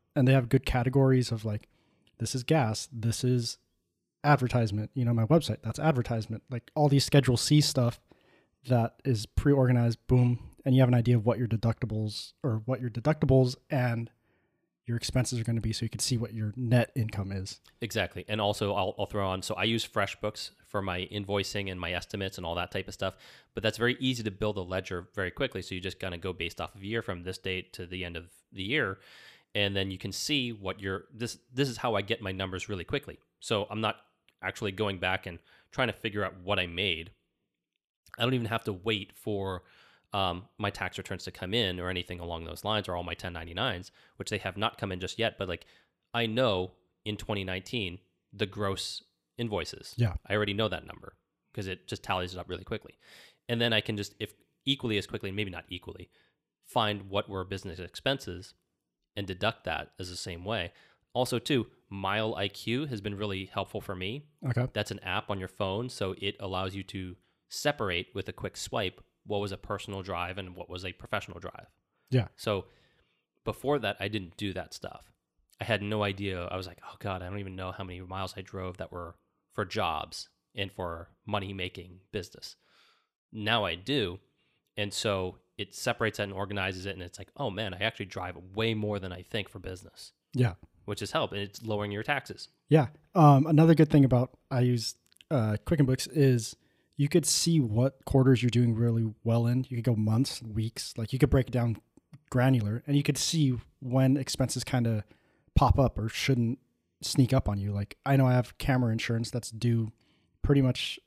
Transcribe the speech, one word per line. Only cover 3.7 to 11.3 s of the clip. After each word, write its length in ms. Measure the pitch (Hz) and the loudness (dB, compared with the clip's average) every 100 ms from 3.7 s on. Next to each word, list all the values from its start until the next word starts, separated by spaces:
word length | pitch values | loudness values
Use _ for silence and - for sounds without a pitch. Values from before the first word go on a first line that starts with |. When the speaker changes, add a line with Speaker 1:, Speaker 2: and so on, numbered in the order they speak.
| _ _ _ _ _ | _ _ _ _ _
Speaker 1:
advertisement, 640 | 147 143 123 123 113 101 107 | 4 4 4 2 2 0 -4
you 100 | 135 | -2
know, 80 | 120 | 2
my 140 | 120 110 | 2 6
website, 320 | 165 - - | 4 4 -2
that's 160 | 113 131 | -6 0
advertisement. 640 | 151 135 - 117 104 110 - | 2 2 0 -2 -4 -8 -8
Like, 200 | 123 - | -10 -6
all 140 | - 147 | 2 6
these 160 | 139 | 6
Schedule 320 | - 147 131 120 | 6 6 6 4
C 240 | - 151 | 6 6
stuff 400 | 147 - 120 - _ _ _ _ _ _ - | 6 2 0 -2 _ _ _ _ _ _ 2
that 320 | 123 117 - | 2 2 -2
is 220 | 139 110 113 | -2 0 0
pre-organized, 720 | - 143 139 127 123 117 113 - | 2 4 6 6 6 4 0 4
boom, 440 | 127 120 123 - - | 6 6 2 -4 -6
and 100 | 139 | 4
you 60 | 127 | 6
have 60 | 127 | 8
an 60 | |
idea 220 | 120 113 120 | 6 6 4
of 100 | |
what 120 | 107 | 4